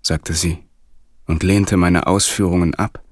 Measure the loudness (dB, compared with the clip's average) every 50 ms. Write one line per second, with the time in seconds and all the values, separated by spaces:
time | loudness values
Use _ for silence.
0 | -2 -2 -4 -4 -2 -6 -4 -2 -2 -2 -4 -6 -10 _ _ _ -20 _ -20 -20
1 | -20 _ _ -16 -6 -4 -4 -2 0 2 2 2 2 2 2 2 4 4 2 2
2 | 2 2 0 0 0 -2 0 0 0 0 2 2 0 0 0 -2 -6 -6 -6 -14
3 | -20 -20